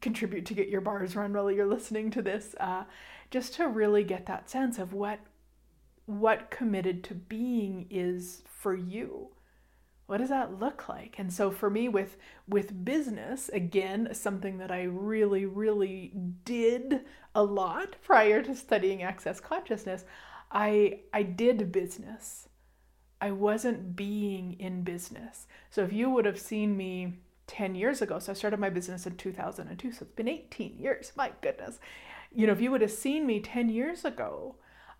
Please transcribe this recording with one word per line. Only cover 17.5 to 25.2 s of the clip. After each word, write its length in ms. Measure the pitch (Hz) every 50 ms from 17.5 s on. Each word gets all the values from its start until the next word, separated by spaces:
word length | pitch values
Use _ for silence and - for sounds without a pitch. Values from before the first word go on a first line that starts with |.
| 202 196 185 175 170 302 381 392 - - -
prior 380 | - 349 233 220 208 214 240 -
to 120 | - 269
studying 480 | - - - 220 208 185 190 196 185 180
Access 380 | 185 190 185 - - 180 -
Consciousness, 640 | - - 311 370 349 - 226 202 - 190 185 185 - - - - - - - - - - -
I, 480 | 208 208 214 214 208 208 190 196 - - - -
I 120 | 214 208
did 480 | 180 180 185 226 247 240 214 208 175 175
business. 760 | 190 180 175 - - - - 220 - - - - - - - _ _ _ _ _ _ _ _ _ _ _ _ _ _
I 120 | 202 202 196
wasn't 640 | 196 202 208 214 220 - 247 226 - 185 180 175
being 640 | 185 202 202 208 208 208 202 196 185 185 180 175 180
in 220 | 196 185 180 180 175
business. 640 | 180 175 175 - - - -